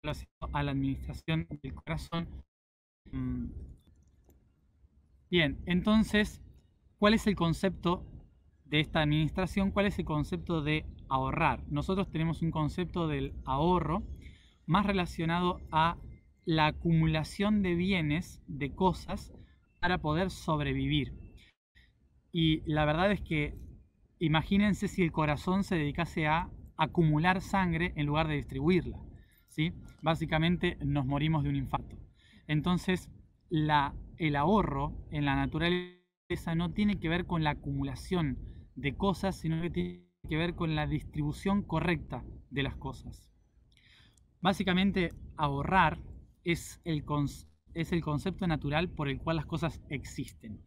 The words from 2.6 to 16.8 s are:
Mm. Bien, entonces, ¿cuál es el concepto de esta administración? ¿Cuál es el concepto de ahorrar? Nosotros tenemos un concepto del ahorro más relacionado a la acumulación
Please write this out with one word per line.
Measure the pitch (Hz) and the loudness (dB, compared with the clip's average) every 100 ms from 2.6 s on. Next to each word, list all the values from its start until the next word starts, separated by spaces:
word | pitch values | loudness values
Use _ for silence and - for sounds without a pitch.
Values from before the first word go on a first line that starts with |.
| _ _ _ _ - | _ _ _ _ -10
Mm. | 131 127 123 117 - - - - - _ _ _ _ _ _ _ _ _ _ _ _ _ | -6 -4 -4 -6 -10 -14 -18 -20 -20 _ _ _ _ _ _ _ _ _ _ _ _ _
Bien, | 180 151 - - | 4 4 2 0
entonces, | 180 190 214 214 208 208 - - - _ _ _ _ | 2 4 4 6 2 2 -4 -20 -20 _ _ _ _
¿cuál | 208 | 4
es | 220 220 | 6 2
el | 185 | 2
concepto | 165 156 190 170 175 180 - - - _ _ _ | 2 2 0 0 0 0 -4 -16 -20 _ _ _
de | 135 147 | 0 0
esta | 156 165 | 2 2
administración? | 151 151 151 - 180 - 196 | 4 4 2 0 -2 0 0
¿Cuál | 202 202 | 2 0
es | - | 0
el | |
concepto | 165 151 147 175 160 165 | -2 -2 -2 -4 -2 -2
de | 147 156 - - - | 0 -2 -2 -14 -2
ahorrar? | 135 135 147 156 117 - | -2 0 2 2 0 -2
Nosotros | 143 143 185 143 | -4 0 0 0
tenemos | 156 160 156 | 0 0 0
un | 165 | 0
concepto | 160 147 151 170 180 160 | 0 -2 -2 -4 -2 -2
del | 143 139 - | -2 -4 -6
ahorro | - 135 165 180 147 180 226 - - - - _ - | -4 2 4 4 2 -2 -4 -12 -14 -20 -20 _ 0
más | 180 202 | 2 4
relacionado | 190 175 - 165 175 180 180 - | 0 -2 -2 0 2 0 -2 -2
a | 156 165 170 - - _ _ | 2 2 0 -12 -18 _ _
la | - 160 151 | -2 2 2
acumulación | - | 2